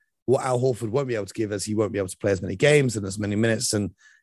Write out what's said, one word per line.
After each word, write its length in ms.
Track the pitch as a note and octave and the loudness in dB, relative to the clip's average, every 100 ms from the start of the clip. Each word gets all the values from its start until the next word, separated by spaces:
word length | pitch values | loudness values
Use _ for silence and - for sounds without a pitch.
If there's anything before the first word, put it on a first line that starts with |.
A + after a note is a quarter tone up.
| _ _ | _ _
what 200 | - C3 | 0 2
Al 160 | C3+ B2 | 2 2
Horford 280 | C3 A2+ A2+ | 2 0 -2
won't 180 | A2+ C3+ | -2 -2
be 80 | A2+ | -4
able 100 | G2 | -4
to 80 | |
give, 180 | - G#2+ | -4 -4
as 120 | G2+ | -4
he 100 | - | -2
won't 180 | G#2+ G#2 | 0 0
be 60 | G2+ | -2
able 100 | F#2+ | -4
to 80 | - | -2
play 140 | G#2 | 0
as 100 | G2 | 0
many 160 | F#2+ F#2+ | -2 0
games 400 | C#3+ D3 C3 G#2+ | 4 4 4 -2
and 80 | |
as 140 | G2 G2 | -6 -4
many 180 | G#2 G#2 | -2 0
minutes 380 | A2+ A2 - | 2 0 0
and, 160 | G#2+ F#2+ - _ _ | -2 -2 -6 _ _